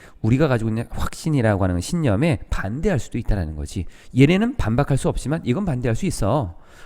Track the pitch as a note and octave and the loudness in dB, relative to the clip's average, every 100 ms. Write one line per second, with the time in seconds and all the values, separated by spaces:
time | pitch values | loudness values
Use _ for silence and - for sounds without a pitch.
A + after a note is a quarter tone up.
0 | - - A2 C3 D3+ A#2+ A2 A2 A#2 - | -16 -4 0 2 4 2 0 -4 -6 -2
1 | - - D#3+ C#3+ A2 G2 F#2 F2 - E3+ | -2 -2 -2 2 2 2 2 0 -2 0
2 | C#3+ G2 E3 A#2 - - F#2+ C3 G3+ D3+ | 0 2 2 0 -2 -4 -2 -2 0 0
3 | - A#2+ - G#2 D#2+ D#2 C#2+ - - - | -2 -6 -2 0 0 -6 -6 -6 -8 -12
4 | - A#2+ C#3 F#3 A#3 D4 - A#2+ C#3+ C3+ | -4 4 6 6 0 -2 0 0 0 0
5 | D#3+ - B2 D#3+ A2 C3+ G3+ B2 A#2+ A2 | 0 -2 -2 -4 -2 -2 -2 -2 0 0
6 | F#3 - G2+ C#3+ F#2+ - - - | -2 0 0 0 -2 -8 -20 -16